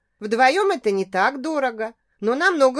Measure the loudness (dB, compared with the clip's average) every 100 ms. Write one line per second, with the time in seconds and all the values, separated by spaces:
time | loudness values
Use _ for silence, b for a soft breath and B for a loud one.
0 | _ _ -6 2 4 4 0 0 -2 -2
1 | -2 0 0 -2 -6 -4 -4 -4 -10 -12
2 | _ _ -4 0 0 2 2